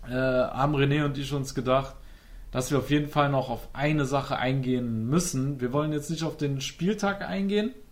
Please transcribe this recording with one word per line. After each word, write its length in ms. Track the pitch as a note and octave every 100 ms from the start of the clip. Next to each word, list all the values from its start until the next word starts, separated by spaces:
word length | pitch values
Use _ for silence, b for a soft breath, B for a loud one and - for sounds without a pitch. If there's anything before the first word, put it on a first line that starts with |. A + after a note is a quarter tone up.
| -
äh, 60 |
haben 600 | B2+ C3 B2+ A#2+ - C#3
René 300 | D3 C#3 D3
und 140 | D3 C#3
ich 120 | C3+
uns 200 | C#3+ C3
gedacht, 400 | - B2 C3 C3+ - b b b b b
dass 180 | B2 -
wir 80 | C#3+
auf 100 | -
jeden 200 | D3 D3
Fall 200 | D3 C#3+
noch 220 | C#3 B2
auf 180 | A#2+ -
eine 320 | - D3 D#3 C3+
Sache 320 | C#3 C3+ C3+
eingehen 720 | B2+ C#3 B2+ B2+ A#2+ A2+ A2+
müssen. 500 | D3+ F3+ C3+ C3+ C#3+
Wir 140 | B2
wollen 180 | C#3 D3+
jetzt 160 | D3+ C#3+
nicht 140 | D#3+
auf 160 | D#3+ -
den 240 | C#3+ C#3
Spieltag 580 | - - F3 G#3+ G3+ G3
eingehen. 540 | F3 F#3+ G3 G#3 A3 B3+ -